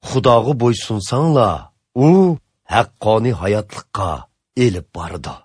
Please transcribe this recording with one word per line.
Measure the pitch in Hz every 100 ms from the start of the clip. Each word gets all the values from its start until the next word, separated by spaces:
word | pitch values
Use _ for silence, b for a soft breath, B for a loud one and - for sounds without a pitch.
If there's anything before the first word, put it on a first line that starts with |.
Xudoga | - 131 127 117 117
bo'ysunsanglar, | 139 120 113 - 107 92 123 160 147 107 80 - _ _ 123
u | 143 185 185 160 _ _ _
haqqoniy | 110 120 _ 107 110 117 104
hayotlikqa | 92 104 104 - - - 95 80 - _ _ -
ilib | 123 90 76
bordi. | - 82 80 67 -